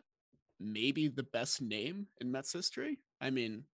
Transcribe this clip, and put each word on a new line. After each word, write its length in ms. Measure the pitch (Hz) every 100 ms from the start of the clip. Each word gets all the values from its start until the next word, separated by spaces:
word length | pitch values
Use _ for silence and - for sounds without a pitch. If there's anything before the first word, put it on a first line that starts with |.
| - _ _ _ _ -
maybe 480 | 104 107 127 143 151
the 140 | 131
best 380 | 127 117 123 -
name 460 | 120 107 123 190 202 -
in 100 | 123
Mets 220 | 131 143
history. 460 | 175 - - 294 285 _ _
I 120 | 131
mean, 340 | 131 113 107 147